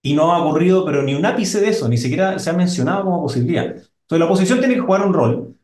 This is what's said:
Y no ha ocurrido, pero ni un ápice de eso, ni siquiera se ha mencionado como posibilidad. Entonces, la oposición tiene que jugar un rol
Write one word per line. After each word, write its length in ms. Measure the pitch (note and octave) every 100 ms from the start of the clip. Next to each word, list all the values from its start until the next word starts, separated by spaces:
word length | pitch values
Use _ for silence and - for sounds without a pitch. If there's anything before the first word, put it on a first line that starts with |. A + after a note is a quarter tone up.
Y 140 | C3+
no 180 | D3 D#3+
ha 100 | E3+
ocurrido, 400 | D#3 D3+ F3+ F#3
pero 180 | D#3 C#3+
ni 120 | C#3
un 120 | C#3+ F#3
ápice 340 | A#3 F#3 G3+
de 80 | G#3
eso, 200 | - A#2+
ni 100 | A#2+
siquiera 400 | B2 D3+ F#3+ F#3+
se 100 | -
ha 60 |
mencionado 500 | F3 F3+ - B2 G3
como 160 | F#3+ F3
posibilidad. 460 | A2 B2 A#2+ G2+ F2+
Entonces, 520 | - - _ _ E3
la 60 |
oposición 360 | E3 F#3+ F#3 B3
tiene 140 | C4
que 60 | B3
jugar 240 | - F#3+ G3+
un 60 |
rol 420 | D#3+ A#2 A#2 - -